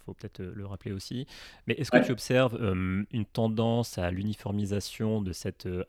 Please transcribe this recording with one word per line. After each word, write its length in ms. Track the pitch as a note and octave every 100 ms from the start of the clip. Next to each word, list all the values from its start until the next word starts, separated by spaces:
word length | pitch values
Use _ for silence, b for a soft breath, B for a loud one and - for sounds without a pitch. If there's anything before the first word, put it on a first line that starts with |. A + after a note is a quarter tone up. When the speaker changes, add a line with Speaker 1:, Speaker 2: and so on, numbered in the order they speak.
| -
Speaker 1:
faut 80 |
peut-être, 260 | - G#2 -
euh, 140 | F#2 F2+
le 100 | G2
rappeler 280 | G2 G#2+
aussi, 340 | G2 - A#2 C#3+ b b b -
mais 60 |
est-ce 180 | A#2 -
que 60 | B2
Speaker 2:
Ouais. 80 | B2
Speaker 1:
tu 60 |
observes, 440 | A#2 - B2+ B2+ A#2
euh, 420 | A2 F#2 F#2 F#2+ G#2
une 140 | A#2 G2+
tendance 720 | - A2+ A2 A2+ A#2 A#2 -
à 120 | F2+
l'uniformisation 1080 | F2+ G#2 G#2 G#2 G2+ G2 G2+ - - A2 A2
de 100 | F#2+
cette, 320 | E2+ G2+ - F#2
euh, 180 | F2+